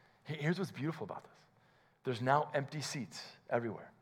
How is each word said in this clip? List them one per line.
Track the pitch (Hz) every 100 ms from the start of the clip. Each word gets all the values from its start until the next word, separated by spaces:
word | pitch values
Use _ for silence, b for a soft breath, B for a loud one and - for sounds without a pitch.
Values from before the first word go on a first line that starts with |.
| b b
He-, | - 151
here's | 151 180
what's | 151
beautiful | 120 151 160
about | 95 -
this. | - - - _ b b b b
There's | 131 113
now | 127 143 147 143
empty | 135 151
seats | 131 147 110 - - - -
everywhere | 120 117 80 - -